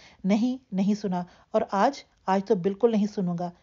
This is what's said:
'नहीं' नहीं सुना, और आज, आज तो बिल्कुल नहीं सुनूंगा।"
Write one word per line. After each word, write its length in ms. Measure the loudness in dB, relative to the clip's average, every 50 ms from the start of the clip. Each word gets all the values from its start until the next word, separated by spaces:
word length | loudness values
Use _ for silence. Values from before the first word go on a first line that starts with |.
| -20 -20 -14 _ 0
'नहीं' 340 | 0 2 2 2 0 -4 -6 _ -6 -2
नहीं 220 | 0 0 0 0
सुना, 300 | 0 -2 -4 -4 -4 -6 -8 -12 -20 _ _ -2
और 120 | -2 0 0 0
आज, 320 | 2 2 2 0 -2 -10 _ _ _ _
आज 160 | 0 0 0 2
तो 120 | 0 0
बिल्कुल 360 | 0 0 -2 0 2 2 2
नहीं 160 | 2 2 0
सुनूंगा।" 440 | 0 -2 -2 -4 -2 -2 -4 -6 -8 -10 _